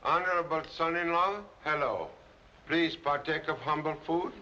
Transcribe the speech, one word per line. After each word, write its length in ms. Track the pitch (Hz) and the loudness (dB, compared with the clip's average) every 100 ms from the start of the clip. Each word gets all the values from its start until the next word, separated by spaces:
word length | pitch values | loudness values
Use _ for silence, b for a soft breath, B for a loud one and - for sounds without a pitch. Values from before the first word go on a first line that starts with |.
Honorable 580 | - 160 180 180 165 160 156 - | 2 2 2 0 0 -2 -4 -2
son-in-law, 640 | 165 170 170 170 185 202 202 - - | 0 0 2 2 2 0 -8 -10 -2
hello. 420 | 151 135 101 80 - - - - - - | 0 0 0 -4 -10 -20 -20 -20 -20 -2
Please 260 | 160 165 - | 2 2 0
partake 540 | - 143 143 156 156 | 0 0 0 -4 -2
of 80 | 151 | -4
humble 380 | - 151 151 156 - | 0 0 0 -4 0
food. 240 | 165 180 - | 0 0 -6